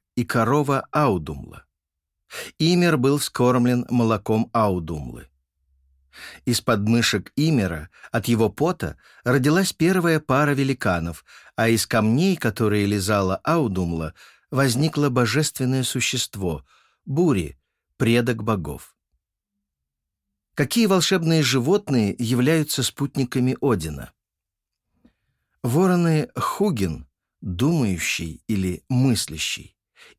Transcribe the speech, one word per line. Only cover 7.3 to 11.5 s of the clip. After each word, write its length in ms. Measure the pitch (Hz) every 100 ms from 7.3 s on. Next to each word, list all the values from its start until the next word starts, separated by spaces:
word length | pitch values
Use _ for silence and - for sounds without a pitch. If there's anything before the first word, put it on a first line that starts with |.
| -
Ymira 520 | 156 147 95 82 76 _ -
от 160 | 113 104
его 200 | 117 110
пота 480 | - 160 180 76 - _ -
родилась 480 | - 131 127 165 190
первая 480 | - 165 190 170 156
пара 320 | 156 131 147
великанов, 720 | 139 135 131 107 87 85 82 - - -